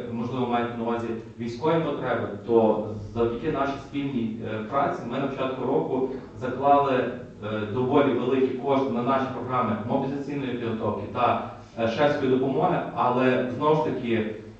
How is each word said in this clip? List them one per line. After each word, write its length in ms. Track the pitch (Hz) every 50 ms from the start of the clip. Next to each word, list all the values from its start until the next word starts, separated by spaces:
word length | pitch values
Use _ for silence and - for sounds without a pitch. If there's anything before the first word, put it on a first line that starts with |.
| - 113
можливо, 340 | 113 117 - - 131 127 120
маєте 320 | 117 120 120 117 117 113 113
на 40 |
увазі 240 | 113 117 117 110 117 113 110 107 - - - 113
військові 460 | 120 117 117 - 160 160 165 160 -
потреби, 440 | 143 135 - 131 127 - - 107 98 98 98 -
то 400 | 117 117 113 110 107 104 107 - 107 104 - - - 107
завдяки 380 | 117 117 117 117 - 160 156
нашій 260 | 139 135 135 135 135 131 - -
спільній, 480 | 143 143 139 131 120 113 113 107 107 113 107 110 107
е, 40 | 107 107 -
праці 320 | 113 117 117 - - 120 120 120
ми 80 | 127 127
на 80 | 135
початку 400 | - 131 131 131 131 131 123 123
року 440 | 127 - - - - 131 127 131 - - - - - - 107
заклали, 520 | 123 127 127 123 139 143 143 143 139 135 127 123 120 - - - - - - - 104
е, 180 | 107 107 107 101 - 127
доволі 380 | 127 123 127 143 143 131 127
великі 360 | 117 - 123 131 135 131 131 127
кошти 420 | - - 135 139 135 131 131 117
на 120 | 113 117
наші 240 | 120 131 135 131 131 127 -
програми 420 | 123 120 123 127 123 117 107 107 107 107 127
мобілізаційної 680 | 131 135 135 139 143 143 - 143 143 139 127 123 120 117
підготовки 480 | 113 110 110 - 117 101 92 98 107 -
та, 380 | - 120 120 113 - - - - - - - - - 113
е, 100 | 113 113
шефської 420 | 113 135 147 147 143 135 131 127
допомоги, 520 | 127 131 135 - - 156 175 - - - - - -
але, 560 | 117 120 123 123 127 127 127 120 113 127 - -
знову 180 | 143 151 151 156
ж 200 | - - - -
таки, 400 | - 120 117 110 107 107 107 - - - - -